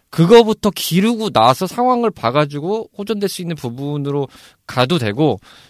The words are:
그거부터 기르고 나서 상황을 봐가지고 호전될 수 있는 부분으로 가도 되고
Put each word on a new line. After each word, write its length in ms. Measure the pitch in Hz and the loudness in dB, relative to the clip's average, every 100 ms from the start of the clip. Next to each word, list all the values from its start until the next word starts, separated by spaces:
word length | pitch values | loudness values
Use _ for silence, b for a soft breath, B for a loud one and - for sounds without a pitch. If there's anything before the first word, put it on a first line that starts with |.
| _ | _
그거부터 600 | - 170 233 220 214 214 | 0 6 6 6 0 -2
기르고 600 | - - 165 214 233 220 | -4 -2 0 0 0 -2
나서 360 | 120 117 131 185 | 2 4 4 -2
상황을 440 | - 247 247 233 | -2 0 0 -2
봐가지고 760 | - 113 135 151 143 165 220 - - | -2 -2 0 -2 -4 -6 -6 -8 -12
호전될 320 | 202 214 202 | -8 -4 -4
수 140 | - | -6
있는 140 | 170 160 | -10 -8
부분으로 720 | 120 123 143 147 139 143 135 B B B - | -8 -8 -6 -6 -4 -4 -6 B B B -10
가도 300 | - 127 175 | -2 0 0
되고 420 | 113 104 151 95 B B B | -2 0 0 0 B B B